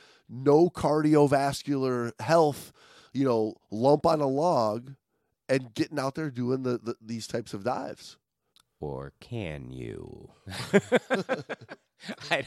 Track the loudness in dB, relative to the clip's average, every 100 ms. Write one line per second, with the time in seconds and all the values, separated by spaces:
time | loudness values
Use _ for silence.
0 | _ _ -16 -2 6 6 6 2 0 2
1 | 4 6 6 4 0 -2 -4 -2 -2 -2
2 | -4 -6 2 4 4 0 -10 -20 _ -20
3 | _ -2 0 2 0 -6 _ 2 4 6
4 | 4 2 0 0 2 2 0 -2 -8 -20
5 | _ _ _ _ -2 -2 -2 -6 -6 -4
6 | -4 -4 -6 -4 -2 -2 -2 -4 -4 -10
7 | -8 -10 -8 -8 -8 -6 -4 -4 -8 -12
8 | -18 -20 _ _ _ _ _ _ -10 -10
9 | -12 -18 -14 -10 -8 -10 -12 -14 -12 -14
10 | -16 -18 -20 _ -16 -14 0 0 2 0
11 | 0 -4 -4 -6 -8 -14 -16 -20 _ _
12 | -16 -12 -4 -4